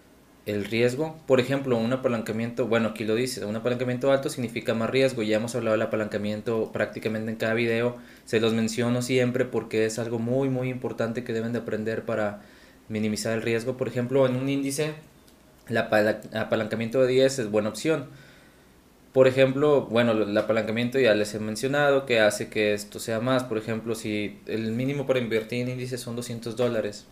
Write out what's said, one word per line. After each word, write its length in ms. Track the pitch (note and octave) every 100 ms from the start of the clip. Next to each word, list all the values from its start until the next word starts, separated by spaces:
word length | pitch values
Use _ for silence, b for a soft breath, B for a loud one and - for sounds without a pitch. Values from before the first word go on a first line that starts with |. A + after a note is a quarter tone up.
| B - _ - -
el 200 | G#2 G2+
riesgo. 500 | A2+ B2 B2+ D#3+ - -
Por 140 | B2+
ejemplo, 360 | B2 C#3 C3+ A#2
un 140 | A2+
apalancamiento, 760 | C3 C3 A#2 A2 A2 A#2 A#2+ A#2
bueno, 220 | A2+ A2
aquí 140 | -
lo 120 | G#2+ A2+
dice, 280 | B2 -
un 120 | G2+ A2
apalancamiento 560 | A#2 B2 B2 B2 C3+
alto 160 | C3+ -
significa 460 | - A2+ A2+ G#2+
más 140 | A2+ A2+
riesgo. 340 | C3 C3 B2
Ya 140 | G#2+ G#2+
hemos 180 | A2+ B2
hablado 160 | A2+
del 100 | A2
apalancamiento 880 | A2 A2 G#2 G#2+ G#2 G#2+ A2+ A2+ G#2+
prácticamente 640 | G#2+ G#2+ - A2+ A2 A2
en 40 | A2
cada 180 | A2+
video, 420 | A2+ A#2 A2+ A#2+ A#2+ B B B
se 120 | A2+
los 140 | A2+
menciono 500 | A2+ A2 B2 A#2+ B2
siempre 420 | B2 B2+ B2 B2 B2
porque 400 | A2+ G#2+ A2 A2
es 120 | A2
algo 220 | A#2 A#2
muy, 300 | A#2 B2+ C#3
muy 180 | B2+ B2+
importante 560 | B2+ A#2+ - A#2 A#2
que 80 | A#2
deben 200 | A2+ A2+
de 80 | A#2+
aprender 440 | - G#2+ A2 A2
para 380 | A2+ A2 G#2 G#2 B B B B -
minimizar 440 | G#2+ G#2+ G#2+ A#2
el 100 | A2+
riesgo. 340 | A2+ A#2 A#2 B2+
Por 120 | A#2+
ejemplo, 380 | B2 B2 C3+ C3
en 100 | B2
un 120 | C3+
índice, 440 | C#3 C#3 C#3 D3+ D#3 - _ - - _ - -
el 120 | A2+
apala-, 420 | A2 G#2+ G#2+ A2 -
apalancamiento 640 | A2 A2 A2 G#2+ A2 A2+ C3
de 80 | C3
diez 300 | B2+ C3 C3
es 120 | G#2+
buena 200 | G#2+ G#2
opción. 400 | - D#3 D3+ C3 B B B B B B B _ _ -
Por 140 | C3 C3
ejemplo, 580 | C3 C3 C3+ D3+ C#3 G#2
bueno, 260 | A2 A#2+
el 240 | A2 G2+ G#2
apalancamiento 640 | - A2+ G#2+ A2+ A#2+ C3+
ya 160 | A#2+
les 180 | G#2 G#2
he 40 | A2
mencionado 640 | G#2+ G#2+ C3+ C#3+ C#3+ C#3
que 160 | C3+ A#2
hace 280 | G#2+ - A2
que 260 | A2 G#2+
esto 240 | G#2 - -
sea 200 | - A2+
más. 260 | B2 C3
Por 120 | B2+ A2
ejemplo, 380 | A2 A2 A2
si 460 | A2 A2 G#2 G2+ -
el 280 | - G#2+ A2
mínimo 340 | A2+ C3 C#3+ C3
para 140 | B2+
invertir 420 | A#2 A2 A2 B2
en 80 | B2
índices 320 | B2+ B2+ B2
son 140 | B2 A#2+
doscientos 400 | A#2+ A#2 A2+ A2
dólares, 500 | A#2+ A2+ G#2 - -